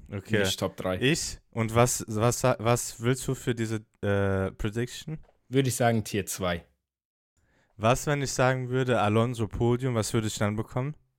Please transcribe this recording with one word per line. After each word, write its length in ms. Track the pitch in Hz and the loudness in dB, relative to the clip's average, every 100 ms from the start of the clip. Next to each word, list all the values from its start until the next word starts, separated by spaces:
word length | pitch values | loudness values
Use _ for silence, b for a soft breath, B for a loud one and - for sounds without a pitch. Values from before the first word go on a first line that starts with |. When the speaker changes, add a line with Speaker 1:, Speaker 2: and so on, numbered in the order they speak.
| - | -12
Speaker 1:
Okay. 280 | 101 - 107 | -10 -2 2
Speaker 2:
Nicht 180 | 95 - | 2 0
Top 180 | 95 - | -4 -2
drei. 240 | 92 92 | -4 0
Speaker 1:
Ich? 380 | 127 170 - - _ | 2 0 -2 -10 _
Und 240 | 113 113 | -4 0
was, 300 | 117 123 - - | 4 4 2 -4
was, 340 | 107 120 - | 0 0 2
was 580 | 127 - 113 120 - - | 0 2 2 0 -2 -4
willst 260 | 117 131 - | -2 0 -2
du 60 | |
für 200 | 131 - | -4 -4
diese, 220 | 117 113 110 - _ | -2 -2 -4 -8 _
äh, 480 | 101 98 98 95 95 | 0 2 2 0 -2
Prediction? 680 | - 110 110 123 - - 156 - _ - | -4 -4 -4 -6 -8 -12 -12 -14 _ -2
Speaker 2:
Würde 200 | 131 131 | 0 2
ich 80 | - | 2
sagen 260 | 120 113 | 4 4
Tier 220 | 104 104 90 | 0 -4 -4
zwei. 380 | - 90 85 - _ _ _ _ _ _ _ _ _ _ - | -2 -2 -2 -8 _ _ _ _ _ _ _ _ _ _ 0
Speaker 1:
Was, 300 | 110 131 151 | 2 2 0
wenn 140 | 143 | 0
ich 120 | 131 | 0
sagen 360 | - 131 131 123 | 2 2 2 -2
würde, 300 | 127 127 110 | 0 2 2
Alonso 460 | 104 110 120 117 104 | 4 4 2 0 -4
Podium, 460 | - 120 120 131 | 0 2 2 0
was 180 | 113 101 | 0 0
würde 140 | 117 107 | 0 -2
ich 100 | - | 0
dann 200 | 104 104 | -2 -2
bekommen? 380 | - 127 135 - _ | -4 -6 -6 -8 _